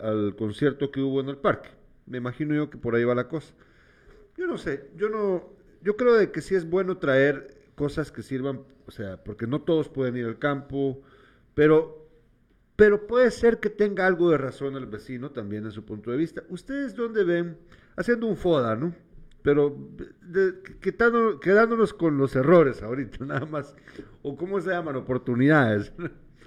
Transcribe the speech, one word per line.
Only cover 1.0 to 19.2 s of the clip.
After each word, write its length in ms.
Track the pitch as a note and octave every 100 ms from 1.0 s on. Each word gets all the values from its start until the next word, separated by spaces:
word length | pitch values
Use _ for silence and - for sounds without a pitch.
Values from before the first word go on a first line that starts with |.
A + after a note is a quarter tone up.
| C3+ C3+
en 80 | C3+
el 80 | C#3
parque. 320 | G3+ - - _ _ _ -
Me 120 | B2+
imagino 360 | B2 A#2+ D3+
yo 160 | D3+ C#3+
que 80 | B2
por 180 | A#2+ A#2
ahí 100 | A#2+
va 100 | B2
la 140 | B2
cosa. 240 | D#3+ - _ _ _ _ _ - - - -
Yo 100 | F4+
no 100 | A3+
sé, 320 | - C#3 - E3
yo 100 | G#3+
no, 440 | G#3+ G3+ F3+ - - _ _
yo 140 | F#3+ G#3
creo 200 | B3 A3+
de 160 | F#3+
que 100 | E3
sí 140 | - F#3+
es 140 | E3
bueno 280 | F#3 F#3 F#3
traer 580 | C#3 C3+ C#3+ C#3 - - _ -
cosas 360 | C#3+ D3+ D3
que 120 | -
sirvan, 380 | G#2+ C3 C3+ C3+ - _ -
o 40 |
sea, 320 | - G2+ F#2
porque 240 | - G2+ A2+
no 140 | D3
todos 260 | D3 D#3+ C#3
pueden 300 | C3+ B2+ B2
ir 80 | A#2
al 120 | A2
campo, 640 | D3 C#3 C3+ C3+ C3+ C3 - - _ _ _
pero, 560 | - D3+ D#3 D#3+ - - _ _ _ _ _ _ -
pero 320 | G#3+ G#3 G#3
puede 240 | A#3+ B3
ser 280 | A#3+ A#3 A3+
que 80 | G#3
tenga 360 | G#3 G#3 F#3+ F#3
algo 260 | E3+ F3
de 60 | D3
razón 380 | C3 - C#3 C3+
el 120 | A#2
vecino 440 | G#2 - B2+ A#2+
también 320 | A#2+ G2+ G#2+ A2
en 60 |
su 140 | G#2+ G#2
punto 260 | G#2+ A2
de 60 | C3
vista. 260 | E3 - -
¿Ustedes 440 | F3+ - C#4 C4+
dónde 300 | G3 A#3 A3
ven? 340 | F3 E3+ F3 D#3+ - - _ -
Haciendo 300 | F#3+ A#3 A3+
un 80 | F#3+
foda, 400 | F#3 D3+ A#2 A2
¿no? 180 | E3+ E3+ _ -